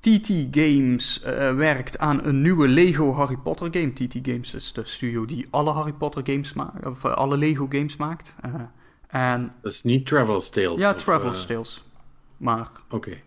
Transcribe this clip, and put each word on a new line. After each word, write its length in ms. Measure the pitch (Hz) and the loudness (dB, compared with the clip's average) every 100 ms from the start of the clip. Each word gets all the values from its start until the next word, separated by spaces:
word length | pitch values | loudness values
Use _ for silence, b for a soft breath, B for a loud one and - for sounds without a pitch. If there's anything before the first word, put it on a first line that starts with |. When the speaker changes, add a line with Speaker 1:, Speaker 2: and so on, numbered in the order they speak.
Speaker 1:
T 220 | - 214 | 6 4
T 60 | 214 185 131 | 4 -2 0
Games, 720 | 147 156 143 131 123 - - | 2 6 6 4 2 0 -2
eh, 320 | - 123 135 | -2 0 0
werkt 440 | 131 156 139 131 - | 2 2 2 -4 -2
aan 260 | 156 139 | 0 2
een 180 | 151 139 | 2 2
nieuwe 260 | 151 180 143 | 4 4 6
Lego 440 | 131 180 147 151 | 6 6 4 2
Harry 240 | 131 139 127 | 2 0 -2
Potter 320 | - 160 170 | -4 -4 -4
game. 200 | 175 156 | -2 -2
T 180 | 131 123 | -2 -6
T 80 | 123 | -4
Games 320 | 131 120 120 | -4 -6 -6
is 180 | 120 - | -10 -10
de 120 | - | -10
studio 400 | 107 - 123 117 | -10 -6 -4 -4
die 220 | 113 165 131 | -4 -8 -4
alle 200 | 143 151 | -2 0
Harry 200 | 147 151 | -2 -4
Potter 300 | 147 147 143 | -4 -6 -4
games 280 | 131 139 143 | -2 -2 -4
ma-, 200 | - 151 - | -8 -10 -8
of, 200 | - 127 | -10 -6
eh, 80 | 131 | -2
alle 220 | 123 139 143 | 0 0 2
Lego 300 | 151 151 139 | 2 0 -2
games 260 | 139 147 147 | -2 -4 -4
maakt. 400 | 147 165 - - | -8 -8 -14 -14
Eh, 140 | 131 120 117 - b b b | -10 -10 -10 -16 b b b
en 460 | 131 127 123 120 - | -2 0 0 -4 -8
Speaker 2:
Dat 100 | 107 | -10
is 100 | - | -4
niet 240 | 120 131 131 | 2 2 4
Traveler's 440 | 147 113 101 - | 2 2 0 -2
Tales, 300 | - 95 85 | 0 0 2
Speaker 1:
Ja, 100 | 196 | 0
Speaker 2:
of, 80 | 196 | 0
Speaker 1:
Traveler's 360 | - 165 123 117 | 0 0 0 -6
Speaker 2:
eh? 40 | 92 | -6
Speaker 1:
Tales. 380 | 117 113 - - - - - - - | -6 -8 -14 -18 -20 -20 -20 -20 -8
Maar 340 | 127 113 113 - - | -2 -2 -4 -14 -8
Speaker 2:
Oké. 260 | 113 110 - | -8 -8 -14